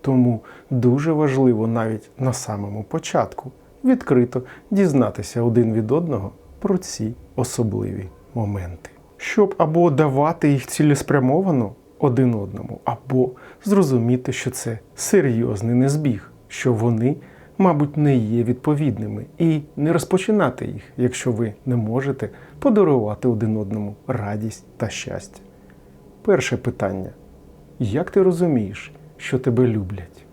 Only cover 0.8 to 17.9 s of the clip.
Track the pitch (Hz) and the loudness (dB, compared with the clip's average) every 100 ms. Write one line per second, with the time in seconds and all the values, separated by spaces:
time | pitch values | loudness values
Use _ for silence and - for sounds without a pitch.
0.8 | 123 131 156 156 151 131 131 113 113 117 | 2 2 0 0 2 4 4 2 0 -2
1.8 | 113 110 - - 127 120 - 104 101 104 | -2 -4 -10 -4 -4 -2 -6 -8 -6 -8
2.8 | 107 160 - 160 110 - 135 - _ - | -6 -8 -2 -2 -2 -6 -16 -20 _ -4
3.8 | 254 254 - 127 123 127 127 - - 196 | 0 0 2 2 2 -2 -10 -20 -4 2
4.8 | 190 139 110 - 104 120 120 117 113 110 | 4 4 2 -2 -8 -2 2 4 4 2
5.8 | 110 143 170 120 98 - - - 196 185 | 0 0 0 -4 -6 -14 -20 -8 -2 -2
6.8 | - - 110 120 - - 117 - 113 104 | -4 -8 -8 -8 -10 -4 -4 -2 -2 -2
7.8 | 101 98 95 - - 120 104 101 87 85 | -4 -8 -10 -16 -12 -6 -4 -4 -8 -14
8.8 | - - - _ - - 196 - 160 160 | -20 -20 -20 _ -4 2 2 2 2 4
9.8 | 175 139 151 131 151 170 151 139 - - | 4 4 2 4 0 2 2 2 -2 0
10.8 | 151 143 - 143 127 151 190 143 104 - | 2 2 2 2 4 2 2 0 0 -6
11.8 | - - 147 120 127 113 98 101 - - | -20 -2 0 2 2 0 -6 -10 -12 -8
12.8 | - 117 - 127 127 - - - 214 202 | -6 -8 -2 0 0 -4 -20 -14 0 2
13.8 | 165 127 117 127 127 - 135 - - 113 | 4 2 2 0 -2 -6 -6 -6 -8 -8
14.8 | - - - 202 143 113 120 104 113 120 | -12 -12 0 2 2 0 -2 -2 0 2
15.8 | 135 147 147 101 - - - - 131 113 | 2 2 -2 -2 -8 -20 -18 -4 0 2
16.8 | 120 110 120 160 - - - - 190 151 | 2 2 0 -2 -8 -20 -20 0 2 2
17.8 | 143 | 0